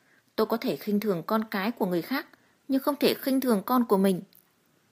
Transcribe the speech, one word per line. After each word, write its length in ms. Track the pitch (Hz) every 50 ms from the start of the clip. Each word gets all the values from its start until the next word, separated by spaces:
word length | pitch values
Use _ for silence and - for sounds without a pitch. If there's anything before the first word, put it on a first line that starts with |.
| _ _ _ _ _ _ _
Tôi 100 | - 220
có 100 | 220 233
thể 200 | 233 - 233 151
khinh 240 | - - 214 202 208
thường 220 | 220 214 180 165 -
con 180 | - 214 220 220 220
cái 200 | - 196 190 233
của 140 | 240 - 233
người 160 | 180 180 170
khác, 240 | 160 - 262 294 320 - - - _ _ _ _ _ -
nhưng 140 | 262 269
không 140 | - 302 285 -
thể 140 | 262 247 220
khinh 260 | - - 277 262 269
thường 220 | 262 254 220 190 -
con 180 | - 247 254 233
của 140 | - 202 190
mình." 220 | 196 196 185 165 - - _ _ _ _ _ _ _ _ _ _ _ _